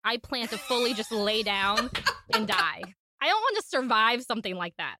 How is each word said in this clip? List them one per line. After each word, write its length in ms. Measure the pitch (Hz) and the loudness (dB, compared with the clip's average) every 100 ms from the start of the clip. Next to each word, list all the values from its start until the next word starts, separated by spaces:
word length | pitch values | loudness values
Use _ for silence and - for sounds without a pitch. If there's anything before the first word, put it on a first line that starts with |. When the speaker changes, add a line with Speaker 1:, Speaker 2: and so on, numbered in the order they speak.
Speaker 1:
I 140 | 214 240 | -2 -2
plan 300 | - 254 226 | -2 -4 -4
to 100 | 220 | -4
fully 360 | - 247 240 220 | 0 2 2 0
just 160 | 220 | -2
lay 320 | 220 202 220 | 0 2 2
down 480 | 208 196 196 214 247 - - | 2 2 2 2 0 -2 -2
Speaker 2:
<laughs> 220 | - - | -4 -2
Speaker 1:
and 140 | 226 208 | -2 0
die. 340 | 190 165 - 180 - _ - | 0 0 -2 -12 -16 _ -2
I 80 | 294 | 2
don't 140 | 427 | 2
want 160 | 480 427 | 2 0
to 60 | |
survive 580 | - 262 254 220 226 240 | -2 -2 2 4 4 2
something 320 | 254 233 202 185 | -2 -4 -4 -6
like 200 | 175 - | -6 -8
that. 180 | 147 - | -10 -8